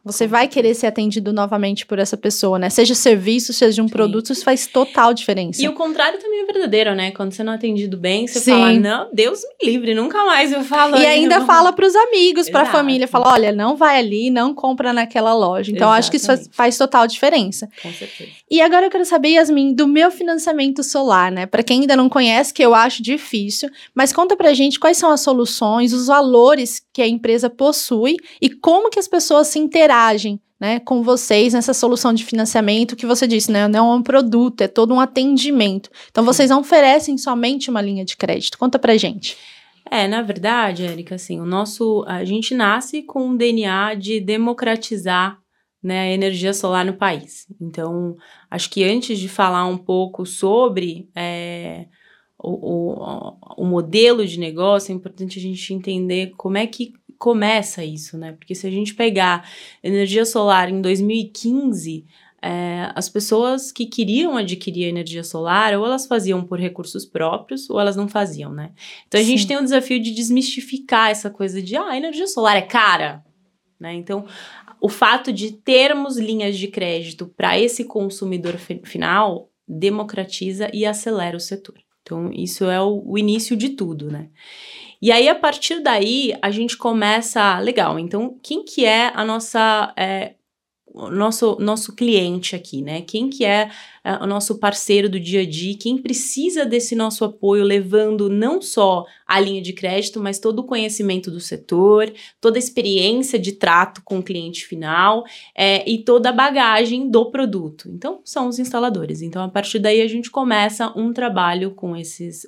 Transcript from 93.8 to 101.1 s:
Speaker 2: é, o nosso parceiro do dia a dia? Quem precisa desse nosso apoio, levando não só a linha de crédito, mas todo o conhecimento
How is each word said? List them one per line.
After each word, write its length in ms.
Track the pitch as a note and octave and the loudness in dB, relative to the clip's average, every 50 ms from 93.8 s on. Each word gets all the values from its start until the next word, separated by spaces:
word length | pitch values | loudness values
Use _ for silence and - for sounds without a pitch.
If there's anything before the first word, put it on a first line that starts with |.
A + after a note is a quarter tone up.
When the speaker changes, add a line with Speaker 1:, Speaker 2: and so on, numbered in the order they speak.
| - - - _ - | -20 -20 -20 _ -8
Speaker 2:
é, 100 | G3 F#3+ - - | -8 -6 -4 -4
o 40 | |
nosso 320 | G3 G3+ G3+ G3+ - G#3+ G#3+ | -4 -4 -4 -4 -6 -4 -4
parceiro 500 | G#3+ G3+ G#3 - - - G3+ G3+ G3+ G#3 | -4 -4 -4 -4 -2 0 0 2 0 0
do 100 | F#3 F#3 | -4 -6
dia 220 | E3 F3 F#3+ G3 | -6 -4 -2 -2
a 40 | F#3 | -2
dia? 300 | D#3+ D3+ D#3+ F3+ G3 G3+ | -4 -6 -8 -8 -8 -8
Quem 200 | G#3 - A#3 C4 | -8 -6 -6 -4
precisa 680 | C4 - A#3+ B3 A#3 - - - C4+ D#4 F4+ E4 D#4 C#4 | -4 -4 -6 -6 -6 -6 -6 -6 -6 -4 -4 -4 -4 -2
desse 300 | A3+ A#3 A#3+ A#3 - A#3 | -2 -2 -4 -2 -4 -4
nosso 300 | A3+ A3 A3 A3 - A3+ | -4 -4 -4 -4 -4 -4
apoio, 380 | G#3+ G#3+ - - G3 G3+ G#3 G3+ | -6 -4 -2 0 2 2 2 2
levando 640 | G3+ G3+ G3+ F#3+ F#3 G#3 G#3+ G#3+ G#3+ G#3+ G3+ G3+ G3 | 2 0 0 0 0 2 2 2 2 0 0 0 0
não 320 | G3+ G#3 A3 C4 E4+ G4 | 0 0 0 0 -2 -4
só 440 | - - - A#3 G3+ F#3+ F#3 F3 F3 - _ _ _ | -6 -4 2 4 4 4 4 0 -4 -8 _ _ _
a 120 | - F#3 G3 | 0 2 2
linha 200 | G3+ G3 G3 F#3+ | 2 0 -2 -6
de 140 | F3 F3+ F3+ | -8 -10 -8
crédito, 460 | - F#3+ F3+ F#3 G3+ G#3+ G#3+ - A3 | -6 -6 -4 -2 -4 -4 -4 -6 -8
mas 180 | G3+ G3 G3 | -6 -6 -6
todo 220 | G3+ - A3 G#3+ A3+ | -4 -4 -4 -4 -4
o 40 | B3+ | -6
conhecimento 680 | B3+ B3+ A3+ A3 G#3+ G#3+ - G#3 G3 | -4 -4 -4 -4 -4 -4 -4 -4 -2